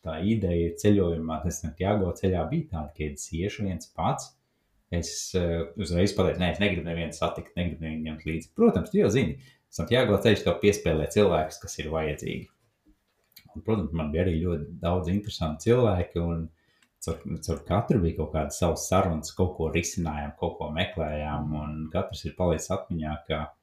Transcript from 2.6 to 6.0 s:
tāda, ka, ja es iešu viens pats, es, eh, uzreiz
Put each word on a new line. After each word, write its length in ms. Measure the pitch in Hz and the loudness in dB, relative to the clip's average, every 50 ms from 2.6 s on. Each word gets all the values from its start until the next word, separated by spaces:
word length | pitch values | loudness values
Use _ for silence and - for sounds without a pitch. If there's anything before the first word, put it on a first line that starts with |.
| 80 - | -4 -4
tāda, 220 | - 80 73 71 - | -8 -8 -8 -10 -8
ka, 100 | - 78 | -6 -6
ja 100 | 76 69 | -6 -6
es 120 | - - - | -8 -10 -8
iešu 340 | - 80 90 104 - - 107 | -4 -4 -4 -4 -2 -4 -4
viens 220 | 95 92 80 - | -4 -4 -6 -8
pats, 420 | - _ - 82 110 143 - - - _ _ _ _ _ _ _ _ _ _ _ _ | -12 _ -2 -2 -2 -2 -2 -6 -14 _ _ _ _ _ _ _ _ _ _ _ _
es, 180 | 87 87 80 - - - - - | -2 -2 -2 -2 -6 -8 -8 -2
eh, 340 | - 92 87 85 82 82 82 - - | 0 0 2 2 0 -2 -2 -4 -4
uzreiz 400 | 107 95 82 87 85 | -6 -4 0 4 4